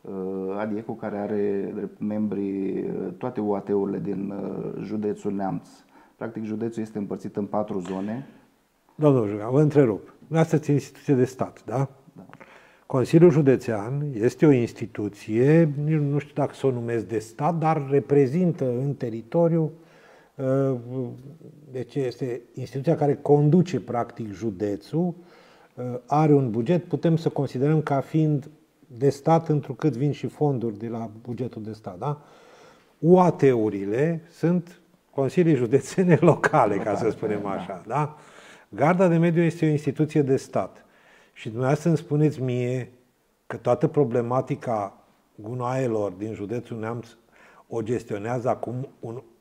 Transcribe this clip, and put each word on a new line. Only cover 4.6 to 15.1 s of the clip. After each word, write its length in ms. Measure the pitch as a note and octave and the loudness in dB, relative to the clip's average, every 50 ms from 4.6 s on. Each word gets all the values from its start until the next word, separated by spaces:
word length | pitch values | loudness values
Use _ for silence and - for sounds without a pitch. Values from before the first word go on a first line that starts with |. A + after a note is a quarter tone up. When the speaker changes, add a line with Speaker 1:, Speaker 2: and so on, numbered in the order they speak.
| - G#2 - - - | -8 -8 -8 -10 -10
Speaker 1:
județul 500 | G2 G#2 G#2+ G#2 G#2 G2+ - - G#2 G2 | -8 -6 -4 -4 -4 -4 -4 -6 -6 -4
Neamț. 360 | G2 G2 F#2+ - - - - - - _ _ _ - _ _ _ | -4 -4 -4 -4 -6 -10 -12 -20 -20 _ _ _ -20 _ _ _
Practic, 280 | _ A#2 A2+ A2 A2 A2 | _ -12 -10 -8 -8 -6
județul 380 | G#2+ G#2+ G#2+ A2+ A#2 A2+ A2+ A2 | -6 -6 -4 -4 -6 -4 -6 -8
este 160 | G#2+ - G#2+ | -8 -6 -8
împărțit 380 | G2+ F#2+ F#2+ F#2+ - G#2 - | -6 -6 -8 -8 -10 -8 -6
în 100 | - G2+ | -6 -6
patru 340 | G2 - G#2 G#2+ - G#2 G2 | -2 -2 -4 -4 -2 -4 -6
zone. 460 | F2 F2+ F#2+ F#2+ G2 G#2 A2 B2 C#3 - - - _ _ _ _ _ _ _ _ _ _ _ | -6 -6 -6 -6 -6 -6 -8 -8 -10 -14 -20 -20 _ _ _ _ _ _ _ _ _ _ _
Speaker 2:
Domnul 340 | - D3+ D3 C3+ B2+ A2 G2+ | 2 4 4 6 6 2 0
Juga, 200 | G#2 G#2+ G#2 A2+ | -2 -4 -4 0
vă 120 | B2+ C#3 | 2 4
întrerup. 520 | D#3 D3 - C#3+ C#3+ A#2 G2+ F2+ - - - _ | 4 4 6 6 4 4 2 -2 -6 -14 -20 _
Dumneavoastră 380 | - - D3+ E3 D#3+ D#3+ - | -14 -4 0 0 2 2 2
sunteți 140 | D3+ - - | -2 2 2
instituție 440 | D3 C#3 - - - - - - C#3+ | 0 0 0 -4 -18 -12 0 2 4
de 100 | B2 C3 | 4 4
stat, 400 | C3 - - G#2+ F2+ - - _ | 2 0 -6 -6 -8 -8 -16 _
da? 240 | - A2 B2+ C#3 C3 - _ _ - _ | -6 -4 -4 -4 -4 -6 _ _ -20 _
Speaker 1:
Da. 100 | - G2 - - - - _ - - - _ _ _ _ | -20 -20 -20 -20 -20 -20 _ -20 -20 -20 _ _ _ _
Speaker 2:
Consiliul 440 | _ - C3+ A#2+ - - E3 E3 - | _ -2 -2 0 4 6 8 8 8
Județean 720 | B2+ D3+ D#3+ C3+ B2+ - - - A2+ G2+ G2 A2+ C3+ C#3+ D3 D3 C3+ | 8 6 6 6 4 4 2 -4 -4 -4 -4 -6 -6 -6 -6 -6 -4
este 320 | G#2+ G#2 B2 B2 - - | 0 0 0 2 4 6
o 40 | D#3 | 6
instituție, 1200 | C#3+ B2+ A#2 A2 - - A#2+ G2 - - G#2+ G#2 | 6 6 2 -2 -4 -8 -12 -12 -8 -6 -6 -6